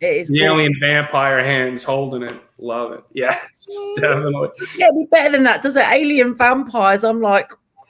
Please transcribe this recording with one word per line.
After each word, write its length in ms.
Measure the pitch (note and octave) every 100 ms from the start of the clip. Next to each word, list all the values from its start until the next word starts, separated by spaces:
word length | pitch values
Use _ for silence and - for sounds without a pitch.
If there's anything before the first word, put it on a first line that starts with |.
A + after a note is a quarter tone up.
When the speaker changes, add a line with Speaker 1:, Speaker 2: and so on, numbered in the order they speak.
Speaker 1:
It 160 | F3 D#3
is 100 | E3
Speaker 2:
The 120 | C#3+
Speaker 1:
gorgeous. 120 | D#3
Speaker 2:
alien 220 | D#3 D3+ C#3
vampire 640 | C#3+ D3 C#3+ C#3 C3+ C3 C3
hands 380 | C3+ B2+ B2
holding 400 | - C3+ C#3 C3
it. 120 | A#2+ A#2+ _ _
Love 340 | A#2+ A#2 A#2
it. 100 | A#2 -
Yes, 540 | C3 B2+ - - - - G4+
Speaker 1:
Mm. 160 | G4+ -
Speaker 2:
definitely. 480 | D3 C#3 D3 C#3+ - - F#4 -
Speaker 1:
Yeah, 100 | F4
it'd 80 | D4+
be 60 | D#4+
better 200 | E4 D4
than 120 | C#4+
that, 180 | C4 G#3
does 140 | C#4 C4+
it? 100 | A3
Alien 460 | C4+ D4 C#4+ B3
vampires. 680 | A#3 B3 C4 C4+ A#3+ G3 G3
I'm 180 | A3 A3+
like, 300 | G#3+ G3 - - _ _ -